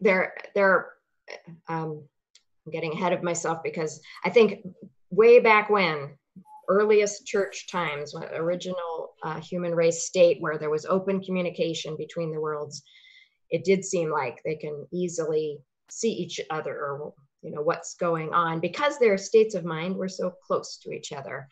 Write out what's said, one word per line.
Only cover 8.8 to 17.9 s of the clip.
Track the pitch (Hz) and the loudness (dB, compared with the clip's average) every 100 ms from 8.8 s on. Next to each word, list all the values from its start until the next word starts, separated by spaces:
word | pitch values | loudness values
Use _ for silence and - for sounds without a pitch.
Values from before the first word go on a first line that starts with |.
| 170 165 - - | -8 -8 -10 -10
uh, | 165 160 | -8 -8
human | 165 180 175 | -8 -6 -2
race | 170 165 170 | 2 2 2
state | - 185 175 - | -2 6 6 6
where | 160 156 | 0 -2
there | 151 | -2
was | 156 156 | -2 0
open | 185 190 190 | 0 0 -2
communication | 190 185 175 170 170 160 - 151 | -2 -2 -2 -2 -2 -2 -6 -8
between | 151 170 160 | -8 -6 -6
the | 156 | -4
worlds, | 156 151 147 139 _ - _ - _ _ - | -4 -6 -8 -14 _ -20 _ -20 _ _ -6
it | 170 | -4
did | 170 185 | 2 0
seem | - 180 156 | 2 -4 -2
like | 151 127 - | -2 -4 -6
they | 170 156 | -8 -8
can | 151 147 139 | -8 -12 -10
easily | 180 180 165 156 156 156 143 _ _ _ | -6 -6 -4 -2 -2 -2 -8 _ _ _
see | - 226 | -4 -4
each | - 175 - - | -2 -6 -8 -8
other, | 156 147 | -6 -6
or, | - 143 139 151 - _ _ | -6 -8 -8 -12 -16 _ _
you | 165 | -12
know, | 156 | -4
what's | 151 - - | -2 -2 -6